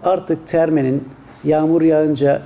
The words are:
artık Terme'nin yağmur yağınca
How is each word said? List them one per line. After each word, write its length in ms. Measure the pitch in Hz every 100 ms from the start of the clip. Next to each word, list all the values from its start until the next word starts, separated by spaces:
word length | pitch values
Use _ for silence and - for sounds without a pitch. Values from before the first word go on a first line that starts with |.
artık 440 | 180 185 - 160 -
Terme'nin 560 | 165 160 156 131 139 - - - -
yağmur 380 | 147 156 160 165
yağınca 600 | 160 156 156 139 143 139